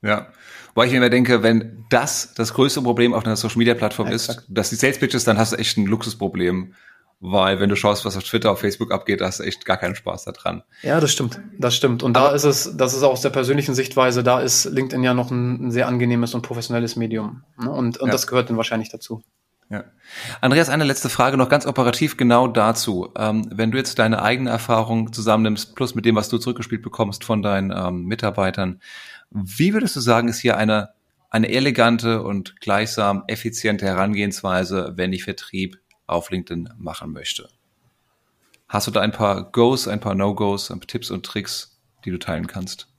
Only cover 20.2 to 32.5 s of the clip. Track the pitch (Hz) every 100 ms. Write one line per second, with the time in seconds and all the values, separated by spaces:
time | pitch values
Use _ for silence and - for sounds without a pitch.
20.2 | - - 127 143 165 147 147 127 131 -
21.2 | 127 135 131 143 - 135 120 117 156 -
22.2 | 120 120 127 113 107 113 - 92 90 -
23.2 | 107 107 107 98 113 127 135 - 110 110
24.2 | 104 127 127 117 - 113 110 113 113 113
25.2 | 110 110 110 104 - - 127 113 110 110
26.2 | 107 117 123 120 113 113 - - 110 98
27.2 | - 110 104 98 95 92 92 90 87 -
28.2 | 107 98 95 92 92 92 - - - -
29.2 | _ 104 95 110 170 214 220 - 120 117
30.2 | 117 113 120 104 107 107 101 _ _ _
31.2 | _ 113 110 127 135 120 117 117 117 113
32.2 | - 101 92